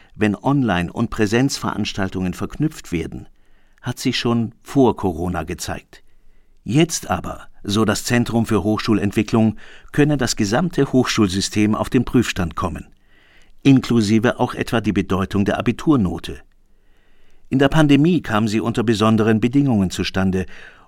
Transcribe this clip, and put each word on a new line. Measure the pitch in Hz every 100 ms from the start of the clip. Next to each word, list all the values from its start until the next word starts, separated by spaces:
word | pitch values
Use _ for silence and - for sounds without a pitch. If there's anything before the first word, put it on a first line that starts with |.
| - -
wenn | 107 101
Online- | 135 143 120 87 85
und | - 117
Präsenzveranstaltungen | - 104 117 139 - 110 - 104 - 92 95 92
verknüpft | 87 101 - 151 - -
werden, | 85 80 - - - _ - _ _
hat | - 120
sich | 131 120
schon | 123 117 110 -
vor | - 139 123 101
Corona | 98 80 90 85
gezeigt. | 80 85 - 85 - - - - - - _ _
Jetzt | - 127 160 - -
aber, | 92 71 - - -
so | - 101 110
das | 104
Zentrum | - 120 120 117 110
für | 107
Hochschulentwicklung, | 98 107 - 104 98 113 107 117 110 107 - - -
könne | - 147 143
das | 117 -
gesamte | 104 120 175 - 139
Hochschulsystem | 131 120 - 104 95 - 107 107 107
auf | 104
den | 131 120
Prüfstand | 131 110 - 87 -
kommen, | 90 78 - - _ _ _ _ - -
inklusive | 135 135 - 117 101 110 117 -
auch | 120
etwa | - 120 117
die | 107
Bedeutung | 98 95 95 95 98 101
der | -
Abiturnote. | - 107 - 143 92 80 - 80 - _ _ _ _ _ _ - - - -
In | 131
der | 139
Pandemie | 156 151 139 160 170
kam | - 107 110
sie | 107
unter | 107 120
besonderen | 110 107 110 110 110 110
Bedingungen | 120 139 143 110 92
zustande | - 90 - 95 95 92 - - -